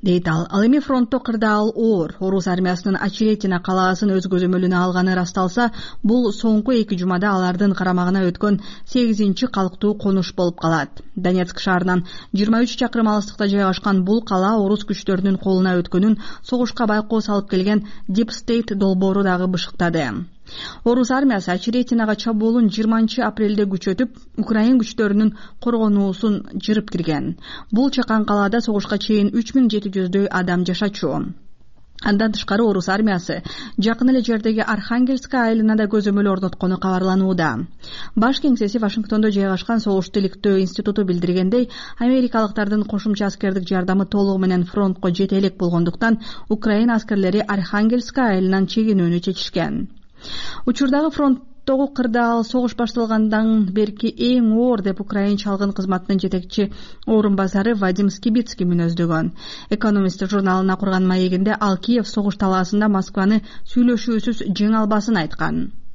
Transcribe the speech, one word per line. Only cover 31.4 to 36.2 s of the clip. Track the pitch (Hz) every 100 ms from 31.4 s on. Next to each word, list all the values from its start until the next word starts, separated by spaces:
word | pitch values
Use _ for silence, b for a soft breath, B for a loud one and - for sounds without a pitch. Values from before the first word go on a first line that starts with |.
| - - - - - -
Андан | - 202 220
тышкары | 214 - 202
орус | 226 196 175
армиясы | 196 220 185 175 147 B B 247 -
жакын | 214 226 247
эле | 262
жердеги | 233 220 220 220
Архангельская | - 214 196 233 254 269 - 262 233
айылына | 226 214
да | 220 208
көзөмөл | 214 202 202